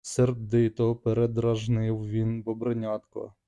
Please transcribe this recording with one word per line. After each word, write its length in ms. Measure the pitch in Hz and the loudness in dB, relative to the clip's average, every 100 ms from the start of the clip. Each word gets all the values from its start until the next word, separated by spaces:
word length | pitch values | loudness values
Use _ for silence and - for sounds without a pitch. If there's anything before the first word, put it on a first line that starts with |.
сердито 920 | - - 123 120 110 117 113 113 117 117 | -6 0 0 0 0 2 2 2 0 0
передражнив 1120 | 113 110 117 117 117 110 110 113 110 110 107 | 0 2 2 2 0 0 0 0 0 -2 -2
він 340 | 110 110 113 | 0 0 -2
бобринятко. 920 | 110 113 120 113 110 107 - 110 107 - | -4 -4 -2 -2 -2 -6 -8 -12 -12 -14